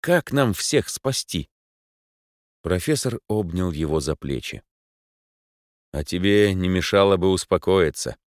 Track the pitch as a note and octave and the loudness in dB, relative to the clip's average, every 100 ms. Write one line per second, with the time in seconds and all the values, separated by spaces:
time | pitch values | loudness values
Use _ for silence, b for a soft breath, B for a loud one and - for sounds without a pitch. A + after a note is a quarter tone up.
0 | - F3 - C3+ B2+ F#2+ - D3 - - | 2 0 2 0 0 0 0 -2 -2 -6
1 | C3+ C3 - F2 D2 _ _ _ _ _ | -6 -6 -6 -8 -8 _ _ _ _ _
2 | _ _ _ _ _ _ E2 F2+ - D3+ | _ _ _ _ _ _ -2 -2 0 -2
3 | C3 A2+ _ G#2+ F2+ F2 F#2 D2+ D#2 D#2 | -2 -6 _ -4 -2 -2 -2 -2 -2 -2
4 | D2 D2 C#2 C2 - - _ _ _ _ | -2 -6 -6 -8 -8 -14 _ _ _ _
5 | _ _ _ _ _ _ _ _ _ C#2+ | _ _ _ _ _ _ _ _ _ -10
6 | D2+ F2+ F#2+ G#2 G#2 F#2 F#2 F#2 E2+ G2+ | -6 -2 2 4 4 2 0 0 2 4
7 | G2 F#2+ F#2+ F#2+ - F2+ - F#2+ D#2+ - | 4 4 2 0 0 -2 2 2 2 -2
8 | - - | -10 -10